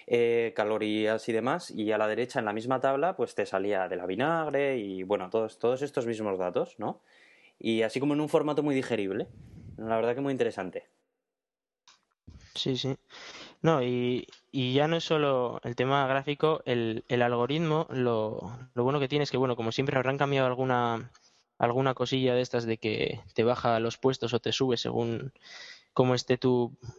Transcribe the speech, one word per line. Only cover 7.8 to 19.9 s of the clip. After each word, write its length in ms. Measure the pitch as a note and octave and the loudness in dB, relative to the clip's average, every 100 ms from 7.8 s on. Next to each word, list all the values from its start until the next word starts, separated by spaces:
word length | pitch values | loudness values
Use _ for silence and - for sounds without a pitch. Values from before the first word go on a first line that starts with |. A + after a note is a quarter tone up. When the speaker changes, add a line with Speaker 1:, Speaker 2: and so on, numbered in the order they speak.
Speaker 1:
así 180 | A2 C3 | 0 0
como 140 | C#3 | 0
en 80 | D3 | 0
un 80 | D3+ | 2
formato 340 | D#3+ D3+ D3 | 2 2 0
muy 120 | D3 C3+ | 0 0
digerible. 520 | B2 A2+ G2 G2+ F3+ - - - - - | 0 -2 -2 -4 -6 -12 -20 -20 -18 -12
La 200 | A2 A2+ | -2 0
verdad 180 | A#2 B2 | 0 -2
que 60 | |
muy 100 | C#3 | -2
interesante. 560 | C3 A2+ G#2 F#2 - - _ _ _ _ _ _ _ _ _ _ _ _ _ - - - | 0 -2 -2 -8 -8 -14 _ _ _ _ _ _ _ _ _ _ _ _ _ -20 -20 -16
Speaker 2:
Sí, 240 | - - B2+ | -6 -4 -2
sí. 180 | C3 C#3 _ - - - - - | -4 -6 _ -20 -18 -18 -20 -2
No, 220 | D#3+ D#3 | 2 2
y, 440 | B2 B2 B2 B2 - - _ | 2 0 0 -2 -4 -16 _
y 220 | C3+ B2+ | -2 0
ya 140 | C3 D3+ | 2 2
no 80 | E3 | 0
es 60 | |
solo 560 | - D#3 C#3+ C3 A#2+ - | 0 0 2 2 0 -4
el 120 | B2 A#2+ | -6 -2
tema 320 | C3 C#3+ C3 | 2 4 2
gráfico, 540 | C3+ C3+ C#3+ D#3 D#3+ - | 0 0 0 2 2 0
el, 380 | A#2+ A2+ A2+ - | 0 0 -2 -2
el 120 | B2 | 2
algoritmo, 640 | A#2+ A#2+ B2 D3+ E3 D#3 E3 | 2 2 0 0 0 0 0
lo, 640 | B2+ B2 A2+ G#2+ - F#2 B2 B2+ | 0 2 2 0 -4 -10 -12 -8
lo 100 | A#2+ | -2
bueno 160 | B2 C#3+ | 0 0
que 80 | C3 | 0
tiene 140 | D3 | 0
es 80 | C#3 | 0
que, 60 | B2+ | 0
bueno, 180 | C3 A#2+ | 0 0
como 160 | A2+ | 0
siempre 260 | - C#3 | 0 0